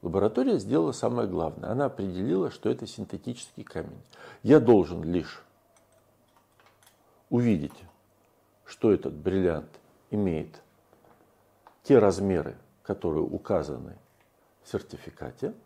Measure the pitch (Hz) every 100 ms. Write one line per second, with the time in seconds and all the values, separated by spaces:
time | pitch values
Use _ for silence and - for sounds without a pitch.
0 | 92 82 208 220 262 185 98 143 160 120
1 | 117 120 107 87 80 78 - 120 139 -
2 | 98 90 107 185 165 - - 123 120 -
3 | 104 90 - 123 - - 104 87 80 -
4 | - - - - 107 147 113 110 80 85
5 | 80 87 78 - - _ _ _ _ _
6 | _ _ _ _ _ _ _ _ _ _
7 | _ _ _ 120 120 92 73 - - _
8 | _ _ _ _ _ _ - - 113 90
9 | - 76 82 95 90 78 - - _ _
10 | _ 104 98 78 76 - _ _ _ _
11 | _ _ _ _ _ _ - _ - 135
12 | 104 90 98 90 73 - _ _ - 101
13 | 87 78 - - - 95 71 67 - -
14 | _ _ _ _ _ _ - - - -
15 | - - 64 62 - -